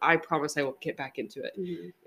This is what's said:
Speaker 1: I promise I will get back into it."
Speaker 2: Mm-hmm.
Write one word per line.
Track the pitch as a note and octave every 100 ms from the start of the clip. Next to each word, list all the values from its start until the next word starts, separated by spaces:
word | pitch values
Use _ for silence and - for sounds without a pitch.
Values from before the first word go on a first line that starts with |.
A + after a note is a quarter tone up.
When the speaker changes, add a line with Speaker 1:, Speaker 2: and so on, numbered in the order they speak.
Speaker 1:
I | D3 E3
promise | - D#3 D3 D3+
I |
will | C3+ B2+
get | E3 -
back | C3+ -
into | G#2+ C#3
it." | A2+ -
Speaker 2:
Mm-hmm. | F3+ E3+ F3 -